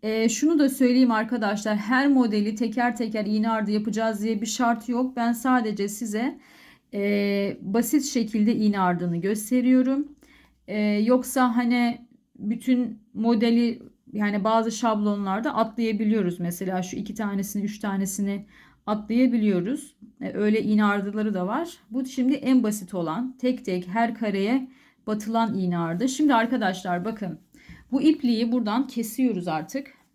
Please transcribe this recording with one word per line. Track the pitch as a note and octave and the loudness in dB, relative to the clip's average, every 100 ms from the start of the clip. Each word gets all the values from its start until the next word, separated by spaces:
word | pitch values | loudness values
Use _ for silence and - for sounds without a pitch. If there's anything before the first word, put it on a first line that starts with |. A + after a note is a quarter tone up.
Ee, | A3 A3 A3+ | -2 0 0
şunu | A3+ D4 E4 | 2 2 4
da | C#4 | 2
söyleyeyim | C4 B3+ B3 B3+ | 4 4 6 4
arkadaşlar. | A3 A3+ B3 G#3 G#3 G#3+ G#3 | 4 0 -2 -2 -2 -2 -2
Her | G#3 B3+ C#4 | 0 2 4
modeli | C4+ A#3 G#3 G#3 | 4 4 2 0
teker | G#3+ A3+ G#3+ A#3+ A#3+ | -2 -4 0 0 0
teker | A3+ G#3+ G#3 | -4 -2 -2
iğne | G#3+ A3 | 0 0
ardı | A3 G#3 | 0 0
yapacağız | G#3 G#3+ G#3+ A3+ G#3 | 0 0 -2 -2 -2
diye | G#3+ G#3+ | -2 -2
bir | A3+ | -4
şart | - A#3+ A#3 - | 0 0 0 -2
yok. | A#3+ C4 B3+ | -2 -2 -2
Ben | A#3 | -2
sadece | A#3 C4 B3+ A3 G3+ G3+ | 0 2 2 2 -2 -4
size, | G#3 A#3 G#3 B3+ E4 _ - - _ _ | -4 -6 -2 -4 -6 _ -20 -20 _ _
e, | G3+ G3+ G3+ G3+ G3+ G3 - | -4 0 0 0 0 -2 -4
basit | - G#3 A#3 D4+ | -2 -2 2 0
şekilde | - B3 A3 A3 G#3 | 0 -2 -2 2 2
iğne | A3+ G#3+ G3+ | 4 2 2
ardını | F3+ F3 F3 E3+ | 2 0 -2 -2
gösteriyorum. | F#3+ G#3+ - B3+ B3 B3+ B3+ C#4 C#4+ - _ - _ _ - | -2 -4 0 2 4 4 4 0 -4 -10 _ -20 _ _ -8
E, | G#3+ | 0
yoksa | G#3 G#3 G#3+ B3+ B3+ C4+ B3+ A#3 | 2 2 4 4 2 2 2 2
hani | A#3+ A#3+ A#3+ A#3 - _ _ - | 2 2 2 -2 -12 _ _ -10
bütün | G#3 A#3 - B3 B3 - _ | -6 -4 0 0 0 -6 _
modeli | - A3+ A#3 A#3 A#3 A#3+ - - _ - | -2 2 4 4 4 2 -2 -12 _ -10
yani | G#3 G#3 G#3 | -2 0 0
bazı | G3+ A3+ A3+ | 2 2 2
şablonlarda | A3 A#3+ G#3+ G#3 G3+ G3 G3 A#3 | 0 0 2 0 0 -2 -2 -2
atlayabiliyoruz. | A3 A3 - A3+ G#3 G#3+ A3 F3+ F3 | -2 -2 0 -2 0 0 2 0 -2
Mesela | F3 F3 F#3 F#3 | -6 -6 -4 -4
şu | F3+ - | -4 -8
iki | - | -10
tanesini, | G3+ G#3 G3 G3 G3+ | -6 -4 -4 -4 -4
üç | G#3 - | -4 -4
tanesini | G#3+ G3 F#3+ - G3+ G3+ G3+ - - _ - | -4 -2 -4 -2 -4 -4 -8 -20 -20 _ -6
atlayabiliyoruz. | G#3+ G#3+ A3+ B3+ A#3 G#3+ F#3 F3 D4 - _ - _ | -6 -2 2 4 4 2 2 0 -6 -8 _ -20 _
E, | F#3 | -8
öyle | - G#3 A3 | -2 0 2
iğne | G#3 G#3+ | 2 2
ardıları | G#3 G3+ G3 G#3+ G#3+ | 4 2 -2 -4 -2
da | F#3+ F3+ | -2 -2
var. | A#3+ E4+ - _ | -4 -6 -10 _
Bu | A#3 C4 | -6 -6
şimdi | - B3+ | -2 0
en | D4 - C4 | 0 4 4
basit | G#3+ G#3 F#3+ | 4 -2 -6
olan, | F#3 E3 E3 B3+ - | -4 -4 -2 -6 -2
tek | B3+ B3+ | -2 -2
tek | - F3+ F3+ | -2 -4 -2
her | G#3 A#3 | -2 -2
kareye | A3+ A3+ G3 G3+ C4 C4 - _ _ - | 0 -2 0 0 0 -2 -14 _ _ -6
batılan | G#3+ G#3+ A3+ A3+ | -6 -2 0 0
iğne | F#3+ F#3 F3 | 0 0 0
ardı. | E3 E3+ C4 | -2 -2 -2
Şimdi | - D4+ | 2 2
arkadaşlar | A#3 A#3 B3+ G3+ F#3 F#3+ F3 | 4 2 0 0 -2 -4 -4
bakın. | G3 A3 F#3 D#3 _ _ - - - | -4 -6 -8 -10 _ _ -20 -20 -4
Bu | C4 | 2
ipliği | D#4 - A#3+ A3 A#3 | 2 2 2 0 2
buradan | B3 G#3+ A3+ C4+ | 0 0 0 -2
kesiyoruz | A#3+ A3 - B3+ F#3+ F3 | -4 -6 0 0 0 -2
artık. | D#3 D#3+ C4+ C#4+ _ _ | -4 -4 -8 -10 _ _